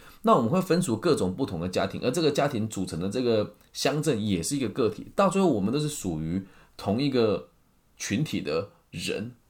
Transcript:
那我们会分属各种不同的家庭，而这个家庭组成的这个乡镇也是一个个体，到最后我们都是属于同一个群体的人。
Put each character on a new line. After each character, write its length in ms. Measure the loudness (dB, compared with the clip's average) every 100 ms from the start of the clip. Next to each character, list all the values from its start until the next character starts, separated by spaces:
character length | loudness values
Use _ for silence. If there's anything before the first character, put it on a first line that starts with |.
| -20 -4
那 120 | 4 4
我 60 |
们 80 | 4
会 100 | 0
分 220 | 2 2
属 160 | 2 0
各 160 | 2
种 180 | 2 2
不 140 | -2 -4
同 140 | -2
的 100 | -2
家 160 | -2 -2
庭， 160 | -2
而 60 | -2
这 100 | 2
个 120 | 2
家 160 | 2 0
庭 200 | 0 -4
组 180 | -4 -6
成 140 | -4
的 80 | -4
这 140 | -2
个 340 | 2 2 0 -8 _
乡 300 | -2 0 0
镇 240 | 0 0 2
也 160 | 0
是 140 | 0 -2
一 40 |
个 80 | -2
个 220 | 0 0
体， 220 | 0 -8 2
到 140 | 2
最 100 | 4
后 80 | 2
我 140 | 2
们 100 | 0
都 80 | 0
是 80 | -2
属 320 | -4 -4 -4
于 240 | -2 -4 -6 -18 -20 -10
同 240 | -2 0
一 100 | 2
个 380 | 2 2 0 -4 _ _ _ _ _
群 280 | -4 -2
体 180 | 0 -2
的 280 | -2 -4 -4 -12 _
人。 440 | -10 -6 -4 -6 -12